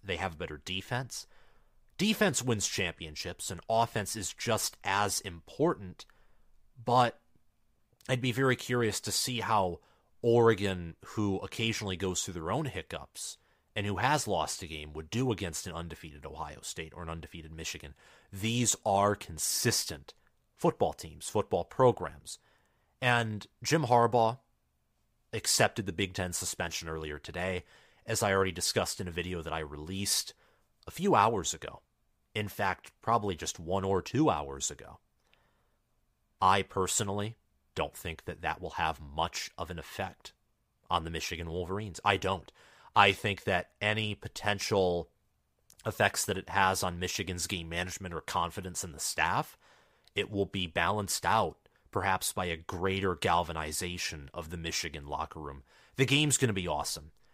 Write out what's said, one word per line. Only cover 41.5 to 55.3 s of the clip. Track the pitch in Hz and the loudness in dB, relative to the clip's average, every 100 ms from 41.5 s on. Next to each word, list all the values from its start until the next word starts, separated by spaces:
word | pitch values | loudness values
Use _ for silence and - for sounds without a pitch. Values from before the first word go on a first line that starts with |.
| 87 85 98 107 82 - | -4 -4 -4 -6 0 2
I | 98 | 2
don't. | 92 95 - _ - - - 107 | 2 -2 -6 _ -20 -20 4 8
I | 101 | 8
think | 98 107 95 | 8 0 -2
that | - 90 - _ | 0 0 0 _
any | 104 107 107 101 | 0 0 -2 -6
potential | - - 104 101 - 101 90 87 80 _ _ _ _ _ _ - 113 | -10 -4 -2 -2 2 4 4 2 -2 _ _ _ _ _ _ -8 -6
effects | - 101 - - | 2 2 4 -2
that | 95 | -4
it | - | -2
has | 98 95 95 | 4 4 4
on | 92 87 | -2 -2
Michigan's | 90 - 90 90 - | -4 -2 -4 -4 -4
game | 92 82 | -4 -4
management | 85 90 - 92 | -4 -4 -6 -8
or | 82 | -8
confidence | - 90 85 98 90 87 | -2 -2 -2 -4 -8 -8
in | 90 | -10
the | 71 | -6
staff, | - - 80 113 - - _ _ _ _ _ | -4 0 2 2 -2 -12 _ _ _ _ _
it | - 98 | -4 -2
will | 101 95 | 0 0
be | 98 90 | -2 -2
balanced | 90 85 104 98 - 87 | 2 2 2 -2 -2 2
out | 110 87 - _ _ _ | 2 2 -4 _ _ _
perhaps | 104 98 92 - | -2 0 0 -2
by | - 90 | -2 -4
a | 82 | -4
greater | - 87 95 95 95 85 | -6 -4 0 0 0 0
galvanization | 95 85 85 80 78 76 90 87 - 76 69 | 2 2 2 -4 -4 -4 -6 -6 -6 -8 -10
of | - 78 | -10 -10
the | 85 | -6
Michigan | 82 - 82 73 71 | -4 -4 -4 -8 -8
locker | 73 78 | -6 -6